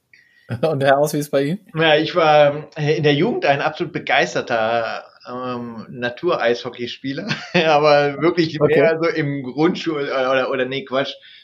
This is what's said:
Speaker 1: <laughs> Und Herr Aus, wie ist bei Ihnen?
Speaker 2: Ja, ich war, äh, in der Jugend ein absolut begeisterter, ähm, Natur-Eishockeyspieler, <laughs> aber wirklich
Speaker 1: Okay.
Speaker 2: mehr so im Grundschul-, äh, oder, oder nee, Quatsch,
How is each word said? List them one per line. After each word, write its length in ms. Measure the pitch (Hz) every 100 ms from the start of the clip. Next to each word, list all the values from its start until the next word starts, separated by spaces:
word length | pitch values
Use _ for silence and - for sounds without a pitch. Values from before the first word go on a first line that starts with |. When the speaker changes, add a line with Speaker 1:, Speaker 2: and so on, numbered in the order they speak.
| _ _ _ _ -
Speaker 1:
<laughs> 140 | 120
Und 200 | 160 143
Herr 160 | 139 139
Aus, 160 | 151
wie 40 | 156
ist 140 | 147
bei 120 | 139
Ihnen? 160 | 143 190 _ 156
Speaker 2:
Ja, 200 | 160 151
ich 200 | 160 180
war, 540 | 156 151 143 147 151 156
äh, 180 | 147 156
in 80 |
der 120 | 151 143
Jugend 300 | 214 370 143
ein 140 | 139
absolut 320 | 143 - 175
begeisterter, 1120 | 156 104 131 160 143 113 117 110 117 113 104 - _ -
ähm, 600 | 127 127 123 120 113 90
Natur-Eishockeyspieler, 1400 | 123 120 120 175 160 117 120 123 120 120 - 135 139 202 - -
<laughs> 140 | 175 160
aber 540 | 147 151 143 143 139
wirklich 400 | 160 170 160 170
Speaker 1:
Okay. 180 | 147 156
Speaker 2:
mehr 180 | 160 160
so 80 | 165
im 340 | 160 143 143
Grundschul-, 640 | 127 127 165 - 165 151 139
äh, 200 | 135 131
oder, 240 | 131 127
oder 120 | 135
nee, 220 | 127 135 -
Quatsch, 300 | 131 - - - -